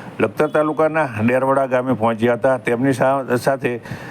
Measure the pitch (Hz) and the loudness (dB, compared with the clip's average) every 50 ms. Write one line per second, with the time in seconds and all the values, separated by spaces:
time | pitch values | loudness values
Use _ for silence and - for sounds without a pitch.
0 | - - - - 110 107 - - 151 151 151 151 151 151 147 151 156 156 156 160 | -16 -14 -4 -2 -2 -2 0 0 -2 2 2 2 2 2 2 0 0 0 2 0
1 | 151 131 113 107 110 120 127 131 131 135 135 135 135 123 127 127 127 131 123 104 | -2 -2 -2 0 0 2 2 2 2 2 2 2 2 2 0 0 0 0 0 0
2 | 110 113 117 104 117 120 120 110 135 131 131 120 - 120 120 117 131 139 131 117 | 0 0 0 2 2 0 2 2 2 2 2 2 0 -2 0 2 2 0 2 2
3 | 131 131 135 139 127 117 123 120 - 151 135 127 131 123 120 113 - - - - | 2 2 2 0 0 -2 -2 0 0 0 -2 0 -2 -4 -4 -4 -8 -12 -12 -12
4 | - - | -12 -14